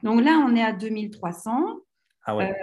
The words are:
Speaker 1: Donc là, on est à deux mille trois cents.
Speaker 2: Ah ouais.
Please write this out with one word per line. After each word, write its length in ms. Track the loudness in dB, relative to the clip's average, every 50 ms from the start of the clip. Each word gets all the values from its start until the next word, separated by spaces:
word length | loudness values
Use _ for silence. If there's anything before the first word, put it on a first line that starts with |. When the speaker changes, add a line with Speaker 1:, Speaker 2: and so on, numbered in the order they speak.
| -2
Speaker 1:
Donc 200 | 0 2 4 4
là, 220 | 4 4 4 4
on 80 | 4 4
est 80 | 2 2
à 100 | 0 -2
deux 160 | -4 -6 -6
mille 180 | -6 -6 -6 -8
trois 220 | -10 -10 -10 -10 -10
cents. 460 | -10 -8 -6 -2 -2 -2 -4 -4 -10 -16 _ _ _ _ _ _ _ _
Speaker 2:
Ah 120 | -4 -2
ouais. 180 | -2 -2 -2 -4 -4